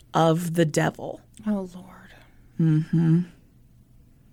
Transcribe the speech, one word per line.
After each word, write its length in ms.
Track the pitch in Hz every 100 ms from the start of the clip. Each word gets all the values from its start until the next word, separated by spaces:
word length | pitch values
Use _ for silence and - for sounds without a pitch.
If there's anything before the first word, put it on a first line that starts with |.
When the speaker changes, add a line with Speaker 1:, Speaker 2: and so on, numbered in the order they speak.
| _
Speaker 1:
of 400 | - 165 160 175
the 100 | 165
devil. 560 | 165 165 160 - 147 - - - 214
Speaker 2:
Oh, 220 | 208 185
Lord. 400 | 180 - - - - - - - -
Speaker 1:
Mm-hmm. 640 | 160 156 160 165 165 165 175 - _ _ _ _ _ - _ _ _